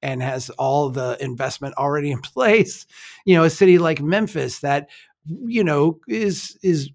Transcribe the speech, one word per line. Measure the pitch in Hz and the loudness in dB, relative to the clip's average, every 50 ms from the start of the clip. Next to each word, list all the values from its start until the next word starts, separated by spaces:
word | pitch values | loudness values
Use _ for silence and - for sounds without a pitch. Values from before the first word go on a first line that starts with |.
| - | -8
and | 139 131 127 127 | -6 -6 -4 -4
has | 135 131 127 123 127 | -4 -6 -6 -8 -10
all | - - 135 135 139 147 147 135 | -8 -4 -2 0 0 0 0 0
the | 127 135 127 123 123 - | -2 -4 -4 -4 -6 -6
investment | 139 131 123 117 135 131 - - 143 139 - | -6 -8 -6 -6 -6 -8 -8 -8 -12 -10 -6
already | 131 139 143 143 151 143 143 | -4 -4 -2 -2 -2 -4 -4
in | 135 123 | -6 -6
<laughs> | |
place. | - - - 127 247 220 214 226 185 - - - - _ _ - - - - - - | -10 -8 -4 -2 2 4 4 4 2 0 -4 -14 -18 _ _ -20 -20 -20 -20 -4 2
You | 196 180 | 4 4
know, | 165 160 | 6 6
a | 165 | 4
city | 160 - 196 185 180 180 | 4 4 6 8 8 6
like | 170 160 156 135 143 | 6 2 0 -2 -2
Memphis | 151 180 214 220 - - 160 135 123 123 - | -2 0 0 -2 -2 -4 -4 -6 -6 -6 -6
that, | - 143 143 147 143 - - - - _ _ _ - | -4 -2 -2 -2 -4 -8 -16 -20 -20 _ _ _ -16
you | 151 165 247 254 233 233 226 196 | -14 -12 -12 -8 -4 -2 0 0
know, | 165 151 143 151 165 160 156 _ - | 2 2 2 2 2 0 -2 _ -6
is, | 214 220 220 202 170 139 - - - _ - | -4 -2 -2 -2 -2 -4 -8 -14 -12 _ -2
is | 185 170 147 139 - - | -2 0 -2 -2 -6 -12